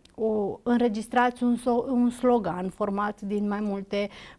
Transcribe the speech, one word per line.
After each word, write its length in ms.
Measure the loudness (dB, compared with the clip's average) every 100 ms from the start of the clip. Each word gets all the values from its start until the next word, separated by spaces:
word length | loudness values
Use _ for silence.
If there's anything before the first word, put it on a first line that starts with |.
| -18 -4
o, 420 | 0 0 -2 -4
înregistrați 800 | 0 2 2 0 -2 2 2 2
un 140 | 0 0
so-, 280 | 2 0 2
un 220 | 2 2
slogan 580 | 2 2 4 2 -2 -4
format 520 | -2 -2 0 -2 -4
din 280 | -4 -2 0
mai 120 | -2
multe, 480 | -2 -4 -4 -4 -4 -6 -20